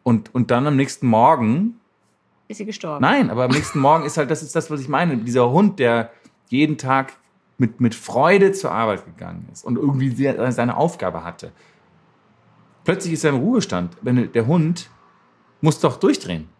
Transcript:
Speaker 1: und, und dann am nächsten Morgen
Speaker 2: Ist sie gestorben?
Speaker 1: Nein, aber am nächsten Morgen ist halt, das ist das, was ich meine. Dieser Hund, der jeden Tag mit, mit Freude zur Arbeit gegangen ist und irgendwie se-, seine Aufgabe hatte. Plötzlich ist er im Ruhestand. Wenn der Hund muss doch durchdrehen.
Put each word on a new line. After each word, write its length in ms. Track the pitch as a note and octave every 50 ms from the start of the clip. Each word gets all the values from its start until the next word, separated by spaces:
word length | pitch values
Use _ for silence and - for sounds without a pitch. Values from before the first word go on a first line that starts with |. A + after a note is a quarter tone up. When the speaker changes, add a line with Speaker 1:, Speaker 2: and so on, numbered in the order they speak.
Speaker 1:
und, 320 | _ B2 A#2 G#2+ - - -
und 160 | B2+ A#2 -
dann 160 | B2 A#2+ C3+
am 80 | D3+ C#3+
nächsten 320 | C3 C#3 C3+ - - -
Morgen 720 | B2 A2+ A2 A#2+ D3 D#3+ C3 A#2 G#2+ A#2+ E3+ G#3 A#3 A#3 _ _ _ _ _ _ _ _ _ _ _ _ _ _ _
Speaker 2:
Ist 80 | G#3
sie 80 | - G#3
gestorben? 360 | A3 G3+ - - E3 D3+ C#3+
Speaker 1:
Nein, 280 | B2+ D3 A#3+ C#4+ A3+ B2+
aber 140 | G#2 A#2+ B2+
am 60 | B2+
nächsten 280 | C3 D3 C3+ - - D3+
Morgen 240 | C3+ C#3 D#3 E3 -
ist 120 | D#3 -
halt, 120 | E3 D3 A#2+
das 100 | D#3+ D3+ D#3+
ist 120 | C#3 -
das, 140 | E3 D#3 -
was 100 | D3+ C#3
ich 80 | C3 C3+
meine. 280 | C#3+ C#3+ F3+ E3+ C#3
Dieser 320 | A2+ G#2+ A#2+ A#2+ C3 B2 A#2+
Hund, 280 | C3+ F3 G#3+ G3+ - -
der 320 | B2+ A#2+ A#2 A#2 A2+ - - _ _ - _ _ _ _
jeden 280 | A#2+ C3+ D3+ D#3 D3+
Tag 360 | - - C3 C3+ C3+ C3+ - - _ _ _ _ _ _ _ _
mit, 220 | - C3 A2 A#2 -
mit 160 | B2 A2+ -
Freude 560 | - - - G#2 B2 C#3+ E3+ G3 G3 G3 F#3+
zur 200 | G3 F#3+ - C3+
Arbeit 340 | - A2 A#2 A2 G2 F#2 -
gegangen 420 | - - - F2 F2 F2 E2+ - - -
ist 100 | - -
und 140 | - B2
irgendwie 320 | - - C#3 C#3 B2+ C3+ C3+
se-, 420 | A#2+ B2 C#3 C#3 - - A2+ B2+
seine 240 | A#2+ A#2 A#2 B2 -
Aufgabe 480 | - D3+ E3+ - - - F#2 E2+ E2 E2
hatte. 280 | E2+ - - - E2+ _ _ _ _ _ _ _ _ _ _ _ _ _ _ _ _ _ _ _ _ _ _ _ _ _ _ _
Plötzlich 300 | - F#3 F#3+ - F3 D#3+
ist 100 | - -
er 60 | D3+
im 60 | C#3
Ruhestand. 580 | B2 C#3 G#3+ B3+ A3+ - - - F2+ F2+ E2+ - -
Wenn 300 | - B2 B2 B2 A2+ - -
der 120 | A#2 A2
Hund 440 | A#2+ E3+ F3+ D#3 D#3+ E3+ - - - _ _ _ _ _ _ _ _ _ _ _ _ _ _
muss 180 | - D#3 D3+ -
doch 160 | - D3 B2
durchdrehen. 520 | - - D3+ C#3+ - - F#2 F2 D#2+ D#2 - _